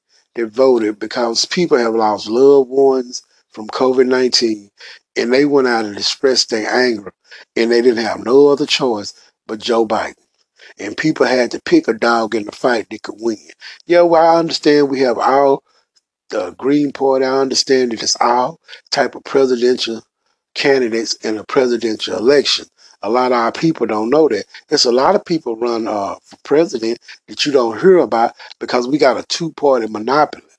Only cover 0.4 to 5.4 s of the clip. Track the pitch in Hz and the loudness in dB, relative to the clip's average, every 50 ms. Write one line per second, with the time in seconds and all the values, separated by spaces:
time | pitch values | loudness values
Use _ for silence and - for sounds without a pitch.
0.4 | 117 110 104 127 131 135 127 117 110 104 107 - 110 110 - 127 120 117 117 - | -6 -4 0 2 4 4 4 4 2 -2 -4 -6 -8 -8 -6 -4 -4 -2 -2 -4
1.4 | - - - 185 175 160 151 123 117 113 113 113 110 107 104 98 95 104 113 123 | -4 -4 -2 -2 0 2 2 0 0 0 0 0 0 0 0 -2 -4 -4 0 4
2.4 | 135 139 143 139 131 120 131 139 139 135 131 131 123 123 123 - - _ _ _ | 6 6 6 6 4 2 2 2 2 4 2 0 -2 -6 -12 -16 -18 _ _ _
3.4 | _ _ - 113 107 107 - - 135 131 127 131 127 123 131 127 127 123 - - | _ _ -18 -16 -12 -8 -4 0 0 2 2 2 2 2 2 0 0 0 0 0
4.4 | 123 113 107 104 101 101 _ _ - - - - _ _ - - 117 117 123 135 | 0 -2 -2 -4 -10 -16 _ _ -20 -20 -20 -20 _ _ -6 -4 -2 0 2 2